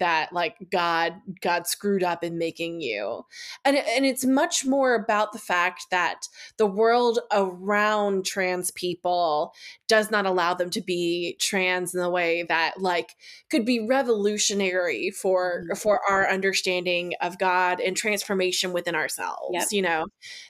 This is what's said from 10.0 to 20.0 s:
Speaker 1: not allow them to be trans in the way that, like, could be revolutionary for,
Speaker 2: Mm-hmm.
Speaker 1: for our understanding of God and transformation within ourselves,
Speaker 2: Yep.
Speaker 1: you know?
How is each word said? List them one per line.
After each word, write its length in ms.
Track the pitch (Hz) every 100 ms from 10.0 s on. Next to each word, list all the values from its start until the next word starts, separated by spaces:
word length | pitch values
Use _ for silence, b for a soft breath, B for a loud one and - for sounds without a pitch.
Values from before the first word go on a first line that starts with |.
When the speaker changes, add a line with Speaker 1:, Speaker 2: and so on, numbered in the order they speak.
| 214
Speaker 1:
not 160 | 214 190
allow 280 | 185 170
them 160 | 180 175
to 100 | 214
be 560 | 185 175 170 175 175 -
trans 540 | - 196 185 180 180
in 60 | 180
the 100 | 175
way 320 | 180 170 170 170
that, 320 | 165 160 185
like, 340 | 185 175 170 - B B -
could 160 | 311
be 220 | 220 240 214
revolutionary 1200 | 262 247 214 202 208 - 202 190 185 175 117 175
for, 300 | 202 196 185 180 175
Speaker 2:
Mm-hmm. 160 | 170 196
Speaker 1:
for 240 | 214 202 196
our 200 | 196 196
understanding 840 | 190 196 180 185 180 180 175 175 -
of 180 | 175 185
God 420 | 185 180 180 180
and 160 | 185 185
transformation 760 | 220 202 - 190 185 180 185
within 220 | 175 175
ourselves, 580 | 165 135 - 90 - -
Speaker 2:
Yep. 160 | 175 185
Speaker 1:
you 120 | 208
know? 240 | 185 160